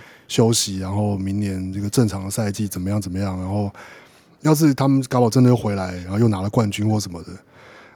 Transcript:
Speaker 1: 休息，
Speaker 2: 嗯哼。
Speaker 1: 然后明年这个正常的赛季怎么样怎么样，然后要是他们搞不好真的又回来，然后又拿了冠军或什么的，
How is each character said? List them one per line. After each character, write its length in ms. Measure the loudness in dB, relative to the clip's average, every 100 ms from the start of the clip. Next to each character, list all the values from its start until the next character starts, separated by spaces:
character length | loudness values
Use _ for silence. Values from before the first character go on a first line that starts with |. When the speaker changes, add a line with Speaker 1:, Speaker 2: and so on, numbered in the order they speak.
| -14 -20 -4
Speaker 1:
休 240 | 2 4
息， 260 | 2 -2 -4
Speaker 2:
嗯 0 |
哼。 40 |
Speaker 1:
然 140 | -4 -2
后 200 | -2 -2
明 240 | -2 -2
年 320 | -4 -4 -6
这 80 | -6
个 80 | -2
正 200 | 2 2
常 180 | 0 -6
的 60 |
赛 200 | -4 -4
季 160 | -4 -6
怎 140 | -4
么 80 | -4
样 100 | -4
怎 120 | -4
么 80 | -4
样， 200 | -4 -4
然 80 | -4
后 240 | -4 -4 -8 -18 -20 -20 _ _ _
要 140 | 2 4
是 180 | 4
他 140 | 4 2
们 140 | 2 2
搞 120 | 2
不 60 | 4
好 40 |
真 140 | 6
的 60 | 6
又 40 | 4
回 200 | 2 -4
来， 180 | -4 -8
然 120 | -4
后 80 | 2
又 100 | 2
拿 140 | 2
了 80 | -2
冠 200 | 0 0
军 180 | 0 0
或 100 | 0
什 100 | -2
么 120 | -10
的， 80 | -14 -18 _ -20 -20 -20 -20